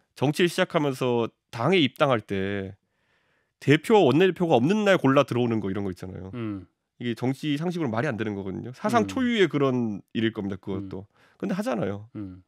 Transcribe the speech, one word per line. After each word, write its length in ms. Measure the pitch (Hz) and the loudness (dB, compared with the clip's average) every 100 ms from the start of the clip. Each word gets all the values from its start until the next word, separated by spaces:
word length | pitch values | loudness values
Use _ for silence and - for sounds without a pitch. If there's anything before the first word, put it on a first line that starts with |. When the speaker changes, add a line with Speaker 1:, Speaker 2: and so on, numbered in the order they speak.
| _ | _
Speaker 1:
정치를 340 | - 135 151 175 | -2 0 2 0
시작하면서 800 | 170 180 170 143 127 127 120 113 - _ | 0 0 0 -2 0 0 0 -2 -6 _
당에 280 | - 120 190 | -4 2 2
입당할 420 | 131 - 147 117 | 2 2 0 0
때 540 | - 98 95 101 95 98 _ _ _ _ _ _ _ _ | -2 -4 -4 -4 -8 -12 _ _ _ _ _ _ _ _
대표와 400 | - 151 - 214 | 2 4 6 6
원내대표가 540 | 147 139 185 165 170 127 | 6 6 4 2 2 4
없는 280 | 135 214 | 4 2
날 140 | 202 180 | 4 4
골라 240 | 135 139 | 4 4
들어오는 380 | 135 123 120 110 | 2 0 0 -2
거 100 | 98 | -2
이런 140 | 98 | -4
거 60 | 98 | -6
있잖아요. 420 | 90 92 95 92 | -8 -12 -12 -12
Speaker 2:
음. 320 | 113 110 98 87 _ _ - | -10 -8 -10 -14 _ _ -8
Speaker 1:
이게 160 | 123 | -6
정치 420 | 113 123 135 156 143 | -4 -4 -4 -4 -4
상식으로 320 | 170 175 143 | -4 -4 -4
말이 200 | 110 151 | -2 -2
안 80 | 107 | -4
되는 180 | 107 | -6
거거든요. 380 | 98 95 92 107 | -6 -8 -8 -10
사상 280 | 131 214 233 | -6 -2 0
Speaker 2:
음. 40 | 214 | 0
Speaker 1:
초유의 400 | 262 247 233 170 | -2 0 2 2
그런 540 | 143 139 127 117 98 - | 2 2 2 -2 -4 -6
일일 180 | 110 110 | -2 -2
겁니다, 240 | 107 98 98 | -2 -6 -8
그것도. 420 | - 95 98 92 101 | -6 -8 -6 -12 -14
Speaker 2:
음. 60 | _ _ _ | _ _ _
Speaker 1:
근데 180 | 190 | -6
하잖아요. 540 | 185 220 247 95 101 107 110 | -4 -4 -4 -4 -6 -12 -12
Speaker 2:
음. 260 | 98 92 | -12 -14